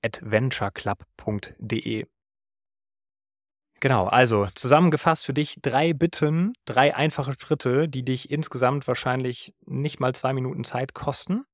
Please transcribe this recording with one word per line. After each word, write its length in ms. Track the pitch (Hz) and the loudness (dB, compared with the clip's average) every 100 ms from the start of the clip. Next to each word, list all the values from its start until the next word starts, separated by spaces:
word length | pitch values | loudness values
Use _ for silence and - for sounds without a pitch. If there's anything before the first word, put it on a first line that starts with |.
at 200 | 117 - | -4 -6
venture 480 | 107 110 131 - 98 | 0 2 2 -2 -4
club 320 | - 101 101 - - | -4 -6 -6 -8 -10
punkt 360 | - 104 - - | -6 -6 -8 -16
d 180 | 110 117 | -6 -4
e. 280 | 113 110 - _ _ _ _ _ _ _ _ _ _ _ _ _ _ _ _ _ | -4 -6 -8 _ _ _ _ _ _ _ _ _ _ _ _ _ _ _ _ _
Genau, 280 | 135 120 92 | 2 2 4
also 400 | - 123 107 98 - | 6 6 4 0 -2
zusammengefasst 680 | 127 147 175 147 - 160 | 4 6 6 4 0 0
für 120 | - 135 | -2 -4
dich 240 | 151 - | -4 -4
drei 320 | 135 127 165 | -2 2 2
Bitten, 600 | 143 170 - 151 160 190 247 - | 2 0 2 0 2 0 -4 -2
drei 300 | 117 143 - | 4 4 4
einfache 400 | 151 - 131 139 | 0 0 -6 -8
Schritte, 480 | - 151 127 131 160 | -4 -2 2 0 0
die 160 | 131 | -2
dich 280 | 127 127 - | -4 -4 -4
insgesamt 560 | 151 156 127 123 139 135 | -4 -4 0 2 2 -2
wahrscheinlich 680 | 120 131 127 127 120 - _ - | -2 -2 -2 -4 -8 -14 _ -10
nicht 320 | 131 147 - | -6 -6 -2
mal 160 | 127 127 | -2 -2
zwei 180 | 131 | -2
Minuten 300 | 135 127 - | -2 -4 -6
Zeit 320 | 123 123 135 - | -6 -6 -6 -4
kosten. 500 | - 131 - 202 277 | -4 -4 -4 -6 -6